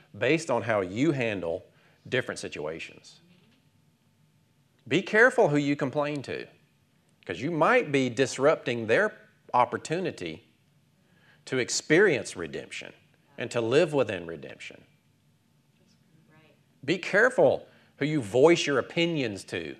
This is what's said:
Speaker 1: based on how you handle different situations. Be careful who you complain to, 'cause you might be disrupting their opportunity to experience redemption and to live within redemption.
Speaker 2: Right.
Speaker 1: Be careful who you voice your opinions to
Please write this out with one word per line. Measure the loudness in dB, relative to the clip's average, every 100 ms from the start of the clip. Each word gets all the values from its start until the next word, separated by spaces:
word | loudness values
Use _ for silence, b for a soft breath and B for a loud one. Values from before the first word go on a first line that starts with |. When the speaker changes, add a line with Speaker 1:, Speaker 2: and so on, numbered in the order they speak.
| b -4
Speaker 1:
based | 0 0 0
on | -2
how | 0 -2
you | -2 -2 0
handle | 0 -2 -4 -4 -6 -10 b b b -6
different | -4 -4 -8
situations. | -10 -8 -8 -8 -14 -20 -20 -20 _ _ _ _ _ _ _ _ _ _ _ _ _ _ _ _ -2
Be | -2
careful | 2 4 4 6 4
who | 4
you | 0 0
complain | -2 -2 -4 -6
to, | -8 -10 -10 _ _ _ _ _ _ _ -12
'cause | -8
you | -4
might | 0 4 2 2
be | 0 0
disrupting | 0 -2 2 2 2 -2 -4 0
their | 2 2 -4 _ _ _
opportunity | 2 2 0 -6 -4 -4 -6 -10 -10 _ _ _ _ _ _ b b b b
to | -6 -4
experience | -2 -4 2 6 6 2 -4
redemption | -8 -10 -10 -12 -14 -16 -20 _ _ _ -10
and | -6
to | -2
live | 2 2 2
within | 2 0 -2 -8
redemption. | -12 -14 -16 -18 -20 _ _ _ _ _ _ _ _ _ _ _ _ _ _ _
Speaker 2:
Right. | _ _ _ _ _
Speaker 1:
Be | -4 -4
careful | 0 2 2 6 4 4 -4 b b -6
who | -2
you | -2
voice | 0 4 4 4 2
your | -2
opinions | -2 -2 -2 -2 -4 -6
to | -8 -8 -8